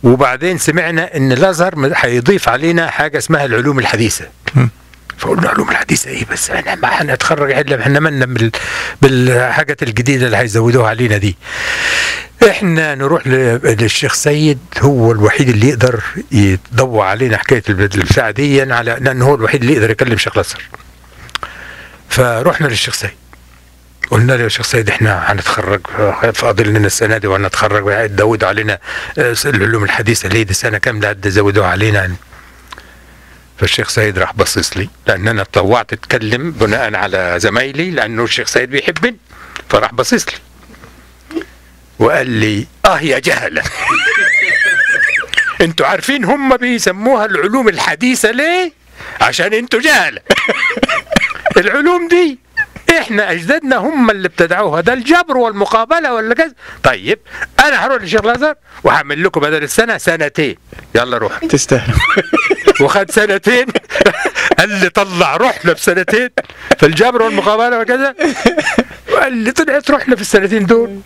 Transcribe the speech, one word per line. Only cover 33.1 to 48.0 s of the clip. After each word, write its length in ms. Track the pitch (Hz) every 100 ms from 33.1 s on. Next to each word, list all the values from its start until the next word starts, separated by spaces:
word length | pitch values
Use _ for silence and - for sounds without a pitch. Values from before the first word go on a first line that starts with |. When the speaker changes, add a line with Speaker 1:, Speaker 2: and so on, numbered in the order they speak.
| - - - - -
Speaker 1:
فالشيخ 320 | 101 - 107
سيد 300 | - 107 92
راح 140 | 92
باصص 440 | - 92 - 90 -
لي، 120 | 95 - -
لان 200 | 98 101
انا 140 | 113
اتطوعت 520 | 95 - 95 117 107
اتكلم 580 | - - 127 110 120 160
بناءً 440 | 143 107 107 120 104
على 380 | 98 92 90 87
زمايلي، 540 | 104 107 135 139 180
لانه 320 | 156 110 113
الشيخ 240 | 113 - 117
سيد 220 | - 123
بيحبني، 480 | 135 - 156 233 220 _ - - - -
فراح 240 | 107 107
باصص 320 | 120 127 240 -
لي 60 | - - - - - - - - - - 320 - - - - - -
وقال 300 | 117 147 127
لي: 380 | 113 107 104 - - -
"اه 140 | -
يا 200 | 151 131
جهله". 440 | 151 - - - - - - - 784 - 807 - 906 - 855
<laughs> 960 | 831 - - - - - - 906 -
"انتوا 240 | 170 160 139
عارفين 400 | 185 - 277 190
هم 320 | 285 269 247
بيسموها 680 | 247 240 - 185 226 262 214
العلوم 440 | 185 180 247 233
الحديثه 600 | 165 - 156